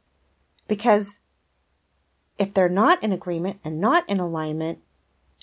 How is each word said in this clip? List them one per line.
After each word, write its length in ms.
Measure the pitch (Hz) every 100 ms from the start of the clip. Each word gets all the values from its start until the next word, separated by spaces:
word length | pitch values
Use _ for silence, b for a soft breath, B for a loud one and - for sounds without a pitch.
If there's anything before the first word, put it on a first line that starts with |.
| _ _ _ _ _ _ -
Because 520 | 208 240 208 202 - _ _ _ _ _ _ _ _ _ _ _ -
if 160 | 202
they're 160 | 196 180
not 340 | 185 240 359
in 100 | 220
agreement 480 | 185 180 170 180 196
and 160 | 156 160
not 260 | 202 330 -
in 140 | 196
alignment, 640 | 175 160 156 156 160 165 _ _ _ _ _ _